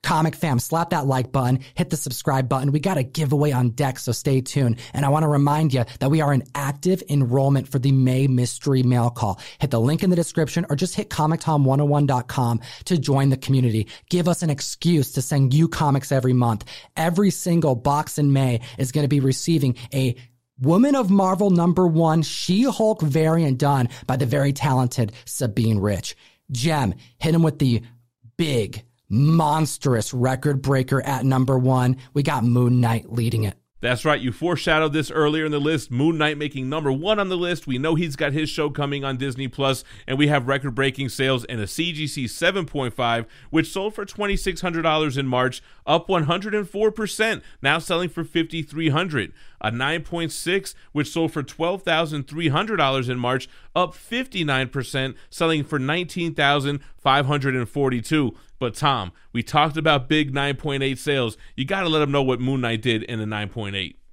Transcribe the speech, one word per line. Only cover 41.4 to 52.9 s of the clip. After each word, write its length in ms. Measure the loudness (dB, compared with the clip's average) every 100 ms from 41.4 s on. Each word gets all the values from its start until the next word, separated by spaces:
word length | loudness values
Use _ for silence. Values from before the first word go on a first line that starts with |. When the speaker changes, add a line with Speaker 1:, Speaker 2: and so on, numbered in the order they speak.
Speaker 2:
in 160 | -4 -8
a 60 | -8
C 240 | -4 -4
G 160 | -4 -8
C 180 | -6 -8
seven 400 | 0 0 0 -4
point 260 | -4 -6
five, 320 | -2 -2 0 -4 -14 -4
which 200 | -2 -2
sold 240 | -4 -6
for 100 | -6
twenty-six 580 | -12 -4 -2 -2 -2 -4
hundred 200 | -4 -2
dollars 340 | 0 0 0 -2
in 120 | -2
March, 340 | 0 0 -2 -18 -16 0
up 220 | 0 2
one 160 | 0
hundred 320 | 0 -2 -2 -4
and 120 | -4
four 220 | -2 -2
percent, 540 | 0 -6 -2 -2 -2 -10 -6
now 160 | -2 -2
selling 300 | 0 -2 -2
for 160 | -6
fifty-three 640 | -4 -2 -2 -4 -8 -2 0
hundred. 440 | 0 0 -4 -6 -10 -20 -6
A 100 | -6
nine 320 | -2 -4 -4
point 300 | -6 -6 -6
six, 420 | -6 -2 -2 -4 -18 -8
which 220 | -4 -4
sold 200 | -2 -2
for 120 | -4
twelve 400 | -10 -4 -4 -4
thousand 420 | -2 -2 -2 -4 -8
three 220 | -4 0
hundred 300 | 0 -2 0
dollars 300 | 0